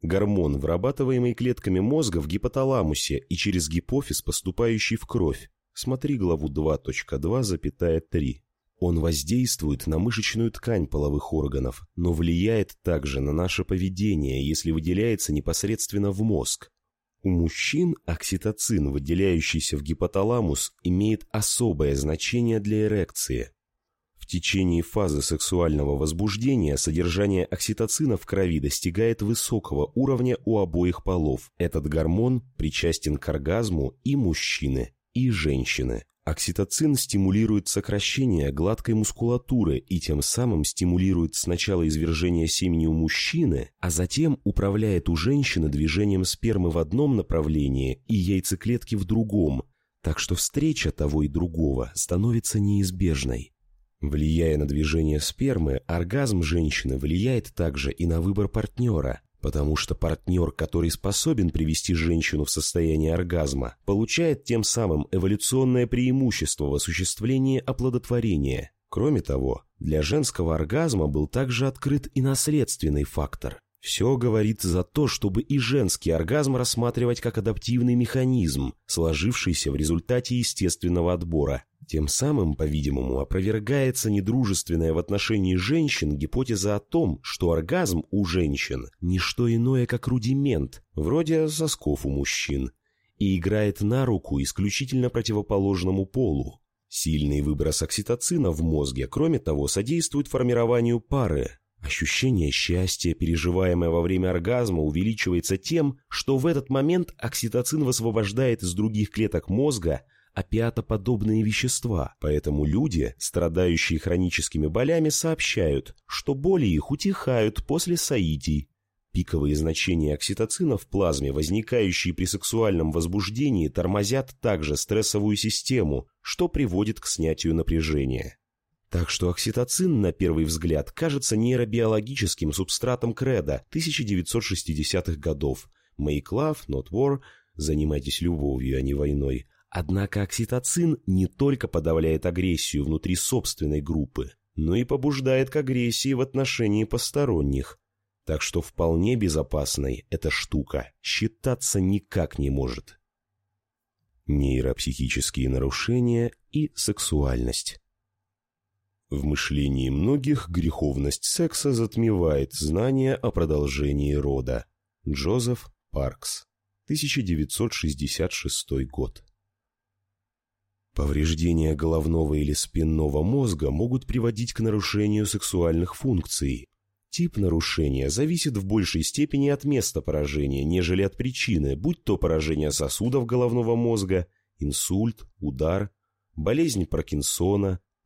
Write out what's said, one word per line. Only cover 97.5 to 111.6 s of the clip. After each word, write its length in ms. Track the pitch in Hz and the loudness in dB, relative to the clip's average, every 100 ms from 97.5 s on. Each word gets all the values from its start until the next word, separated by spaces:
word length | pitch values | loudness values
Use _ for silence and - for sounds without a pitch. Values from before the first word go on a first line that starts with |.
| 71 73 78 | 0 0 -2
окситоцина 720 | 80 - 101 120 - 175 123 | -2 -4 -2 -2 -2 0 0
в 100 | 78 | 0
мозге, 460 | 82 78 71 64 64 | 0 0 0 -4 -4
кроме 320 | - 160 147 | 0 0 0
того, 260 | - 73 71 | 0 -2 0
содействует 640 | 98 113 165 - 143 139 | -2 -2 -2 -2 -4 -2
формированию 720 | 131 123 120 117 120 117 120 | -2 2 2 2 2 2 0
пары. 580 | - 139 104 76 - - _ _ | 0 0 0 0 -2 -8 _ _
Ощущение 720 | - - - - 131 104 73 | -6 -4 -2 0 2 2 2
счастья, 600 | - - 87 92 - 87 | 0 0 0 0 -2 -2
переживаемое 800 | 82 80 82 87 87 92 87 85 | -2 0 0 0 2 2 2 2
во 120 | 85 | 2
время 280 | 85 92 92 | 2 2 2
оргазма, 520 | 90 87 123 113 85 | 0 0 0 0 0
увеличивается 760 | 76 76 104 110 - 87 - 95 | 0 0 0 -2 0 0 0 -4
тем, 420 | - 165 143 131 - | -2 0 0 -2 -8
что 300 | - - 135 | -6 0 2
в 80 | 151 | 2
этот 240 | 139 131 | 0 0
момент 420 | 135 143 180 170 - | 0 2 2 0 -6
окситоцин 640 | 113 - 117 123 123 156 | -8 -4 -2 -2 0 0
высвобождает 800 | 131 117 113 110 101 110 131 113 | 0 0 0 0 0 0 0 0
из 100 | 92 | -2
других 380 | 87 110 107 104 | 0 0 0 -2
клеток 380 | - 110 85 - | 0 0 0 0
мозга 540 | 98 147 117 82 67 - _ _ | 0 2 0 -2 -2 -6 _ _
опиатоподобные 1080 | - - 110 117 117 - 110 98 117 107 107 | -8 -2 0 0 -2 -2 -2 0 0 2 2
вещества, 720 | 110 104 | 2 0